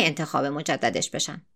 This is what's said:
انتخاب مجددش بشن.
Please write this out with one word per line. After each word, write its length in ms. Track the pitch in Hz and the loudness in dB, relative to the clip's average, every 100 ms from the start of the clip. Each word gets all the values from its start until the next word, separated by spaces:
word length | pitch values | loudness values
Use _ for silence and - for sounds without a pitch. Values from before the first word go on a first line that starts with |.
انتخاب 400 | 165 151 156 135 139 | 6 2 0 0 0
مجددش 640 | 147 160 139 117 - - | 0 -2 2 2 0 -2
بشن. 360 | - - - - | -4 -4 -6 -16